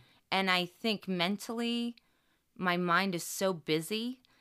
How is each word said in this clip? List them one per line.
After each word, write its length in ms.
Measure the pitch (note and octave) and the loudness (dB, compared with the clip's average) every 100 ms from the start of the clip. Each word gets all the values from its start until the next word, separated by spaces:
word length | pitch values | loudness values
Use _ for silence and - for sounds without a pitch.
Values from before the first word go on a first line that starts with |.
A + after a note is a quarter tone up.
| - _ _ | -14 _ _
And 180 | F#3+ F#3+ | 0 4
I 140 | F3+ F3 | 2 0
think 440 | - A3+ G#3 - | -2 -2 -2 -2
mentally, 880 | F#3 F3 G3+ - A#3 A#3 A#3 A#3+ A#3 _ _ _ _ _ - | 0 0 -2 -4 -4 -2 -2 -4 -8 _ _ _ _ _ -4
my 200 | F3+ F3 | 0 2
mind 380 | F3+ E3+ G3 E3+ | 2 2 2 -2
is 80 | - | -6
so 260 | - F#3+ | -2 0
busy 680 | F3+ - D#3 D#3+ A3 A#3+ B3+ _ _ | 0 0 0 0 -4 -4 -8 _ _